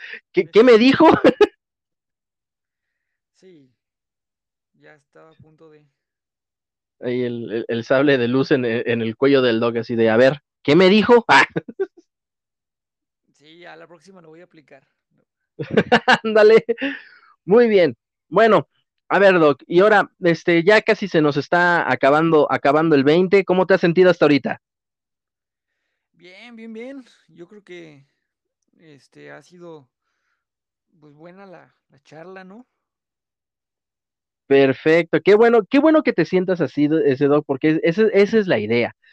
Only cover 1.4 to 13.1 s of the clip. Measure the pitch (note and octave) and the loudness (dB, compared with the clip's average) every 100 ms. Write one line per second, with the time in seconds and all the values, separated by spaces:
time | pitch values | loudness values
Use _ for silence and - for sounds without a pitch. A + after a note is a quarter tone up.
1.4 | G#4 _ _ _ _ _ _ _ _ _ | 0 _ _ _ _ _ _ _ _ _
2.4 | _ _ _ _ _ _ _ _ _ _ | _ _ _ _ _ _ _ _ _ _
3.4 | F#3 D#3+ C3 A#2 _ _ _ _ _ _ | _ -20 _ _ _ _ _ _ _ _
4.4 | _ _ _ _ D3 D3+ _ D#3+ D#3+ D#3+ | _ _ _ _ -20 _ _ _ -20 _
5.4 | D#3+ D#3 D#3+ D3+ D3+ _ _ _ _ _ | _ _ -20 _ _ _ _ _ _ _
6.4 | _ _ _ _ _ _ A#2+ B2 B2 A#2+ | _ _ _ _ _ _ -10 -8 -8 -10
7.4 | A2+ A2+ - A#2 - C3+ D3 C3+ A#2+ C3 | -10 -10 -8 -8 -4 -2 0 -2 -2 -4
8.4 | C3+ C#3+ A#2+ A2+ A#2+ A#2 A2+ A2 C#3 C3+ | -2 -2 -4 -6 -6 -6 -6 -4 0 0
9.4 | B2+ A2+ A#2+ A#2 A2+ A#2 A2+ A2 C3 D3 | 0 -2 -4 -6 -6 -2 0 2 0 0
10.4 | _ _ - D#3+ F#3 G#3+ G3 A#3+ - C#3 | _ _ -2 2 4 2 4 2 4 0
11.4 | - - - - F#4+ _ _ _ _ _ | 0 -6 -12 -12 -12 _ _ _ _ _
12.4 | _ _ _ _ _ _ _ | _ _ _ _ _ _ _